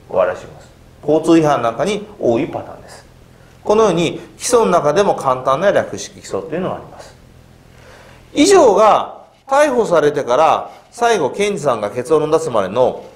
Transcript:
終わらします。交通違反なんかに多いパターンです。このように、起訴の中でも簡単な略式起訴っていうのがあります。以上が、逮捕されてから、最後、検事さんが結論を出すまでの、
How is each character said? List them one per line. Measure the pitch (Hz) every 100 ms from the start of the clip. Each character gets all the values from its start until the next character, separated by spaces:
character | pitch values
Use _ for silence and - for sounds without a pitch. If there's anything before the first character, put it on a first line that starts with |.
| -
終 | 92
わ | 90
ら | -
し | -
ま | -
す。 | - - - - 147
交 | 156
通 | 165 165
違 |
反 | 151 131
な | 117
ん |
か | -
に | 165 202 - -
多 | - 117
い | 160
パ | 110
タ | 92
ー | 92
ン |
で | -
す。 | - - - - - - -
こ | -
の | 214
よ | 220
う |
に、 | 170 156 - - -
起 |
訴 | - 240
の | 208
中 | 175 147
で | 160
も | 196
簡 | - 135 127
単 | 131 139
な | 196
略 | 147 104 95
式 | - -
起 | -
訴 | 98
っ | -
て |
い | 160
う |
の | 175
が | 90
あ |
り | -
ま | -
す。 | - - - - - - _ - - - - - -
以 | - 330
上 | 392 269
が、 | 196 214 147 98 - - _ -
逮 | 277 302
捕 | 247 180
さ | 165
れ | 147
て | 143
か | 120 127
ら、 | 156 107 - - _
最 | - 233 214
後、 | 131
検 | - 208 185
事 |
さ | 143
ん | 113
が | 104
結 | 117 123
論 | 156
を | 151
出 | 156
す | 160
ま | 117
で | 95
の、 | 113 120 - -